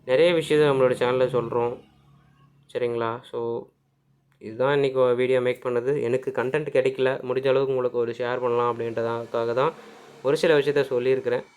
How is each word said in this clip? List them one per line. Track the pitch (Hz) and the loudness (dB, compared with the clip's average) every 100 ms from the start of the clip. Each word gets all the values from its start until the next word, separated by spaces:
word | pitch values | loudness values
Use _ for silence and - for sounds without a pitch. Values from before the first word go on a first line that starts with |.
| - | 2
நிறைய | 131 170 | 4 4
விஷயத்தை | 170 147 151 151 | 4 2 4 4
நம்மளோட | 135 127 | 6 4
சேனல்ல | 123 123 127 127 | 4 2 2 2
சொல்றோம். | 123 117 120 120 123 _ _ _ _ _ _ _ _ _ | 0 -2 -2 -2 -6 _ _ _ _ _ _ _ _ _
சரிங்களா? | 123 120 117 113 120 | -4 -4 -2 -4 -4
So, | - 120 117 117 - _ _ _ _ _ _ _ | -10 -8 -6 -8 -10 _ _ _ _ _ _ _
இதுதான் | 107 113 131 | -14 -2 0
இன்னைக்கு | 143 139 127 127 | 2 2 2 2
வீடியோ | 120 127 127 | 2 2 2
மேக் | 123 123 | 0 -2
பண்ணது. | 127 120 123 147 | -2 -2 -2 -2
எனக்கு | 117 131 135 | 0 -2 -2
கண்டென்ட் | 131 120 151 147 | -4 -2 -2 -4
கிடைக்கல. | 135 131 135 131 135 | -4 -6 -2 -2 -2
முடிஞ்ச | 127 127 135 | -4 -4 0
அளவுக்கு | 131 135 | 0 0
உங்களுக்கு | 131 123 123 | -2 -2 -2
ஒரு | 117 | -4
ஷேர் | 113 123 123 | -4 -6 -2
பண்ணலாம் | 123 120 120 | -2 0 0
அப்படின்றதுக்காக | 117 117 117 117 117 117 120 117 | -2 -6 -4 -4 -4 -4 -4 -2
தான் | 120 147 160 - - - - | 0 -2 -4 -20 -20 -20 -6
ஒரு | 131 151 | -2 0
சில | 175 147 | 4 4
விஷயத்த | 139 143 | 2 0
சொல்லியிருக்கிறேன். | 135 123 127 131 123 123 - | 0 0 0 0 0 -4 -6